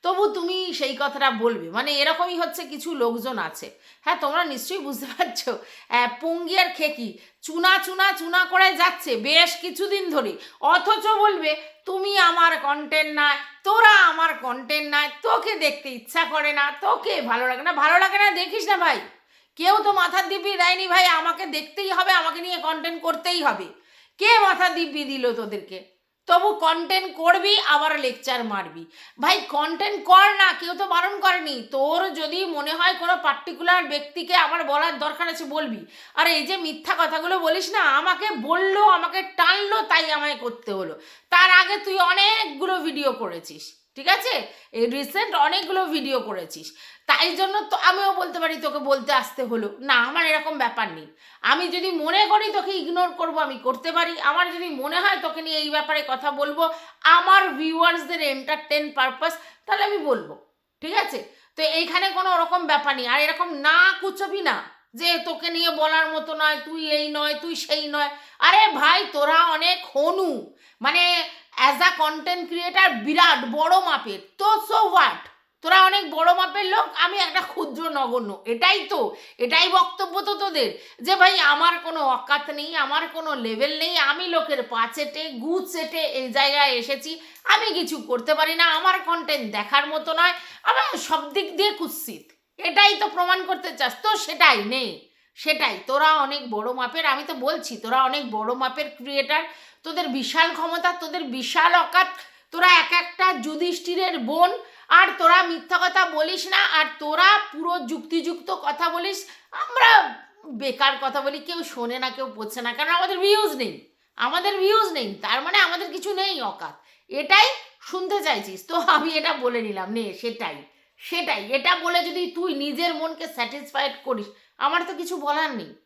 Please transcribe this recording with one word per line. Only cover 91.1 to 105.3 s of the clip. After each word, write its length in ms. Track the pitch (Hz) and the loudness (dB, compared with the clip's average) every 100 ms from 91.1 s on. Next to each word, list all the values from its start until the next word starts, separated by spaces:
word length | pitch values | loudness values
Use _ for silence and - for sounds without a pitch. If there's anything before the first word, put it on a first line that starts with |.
| 320 311 | -4 -2
দিক 240 | 339 349 - | -6 -6 -2
দিয়ে 160 | 403 | -2
কুৎসিত। 600 | 415 311 - - 175 _ _ _ _ | 0 -8 -8 -12 -14 _ _ _ _
এটাই 380 | 359 349 403 403 | -2 4 4 4
তো 120 | 415 | -2
প্রমাণ 380 | 359 359 370 370 | -2 0 0 0
করতে 300 | 370 359 320 | -6 -6 -4
চাস, 200 | 262 - | -4 -2
তো 140 | 427 415 | -2 -2
সেটাই 480 | - 311 330 240 | -4 4 4 4
নে, 360 | 202 262 233 160 _ _ _ | 0 -4 -6 -10 _ _ _
সেটাই। 440 | _ 311 311 285 190 - | _ -2 0 0 -4 -4
তোরা 280 | 269 311 | 2 4
অনেক 360 | 311 269 285 247 | 2 0 -4 -8
বড় 220 | 214 220 | -6 -6
মাপের, 340 | 254 247 320 320 | -6 -6 -2 0
আমি 160 | 269 294 | -2 -4
তো 80 | |
বলছি 420 | 294 254 330 - 233 | -6 -4 -4 -6 -12
তোরা 260 | 226 254 | -2 2
অনেক 280 | 262 294 247 | 2 0 -6
বড় 240 | 214 214 | -6 -4
মাপের 360 | 254 262 262 294 | -2 -4 -4 -10
ক্রিয়েটার, 540 | 294 247 277 269 302 320 - - _ | -10 -6 -4 0 -2 -2 -14 -20 _
তোদের 260 | 320 320 330 | -10 -6 -4
বিশাল 420 | 262 226 320 330 | -4 -4 2 2
ক্ষমতা, 400 | 330 330 330 349 | 2 -4 -2 -2
তোদের 300 | 359 330 349 | -2 -6 -8
বিশাল 520 | 285 254 233 339 339 | -6 -8 -2 2 4
অকাত, 320 | 349 339 349 370 - - _ _ | 4 4 2 2 -2 -18 _ _
তোরা 160 | 330 359 | 2 6
এক 260 | 349 320 | 6 6
একটা 400 | 349 349 - 370 | 0 -2 0 0
যুধিষ্ঠিরের 840 | 311 240 302 349 339 - 359 370 330 | 2 -4 -4 -2 -2 -4 -2 -2 -2
বোন। 320 | 233 311 359 453 - - - | -4 2 2 2 -10 -20 4
আর 200 | 330 381 - | 6 6 4
তোরা 240 | 330 | 6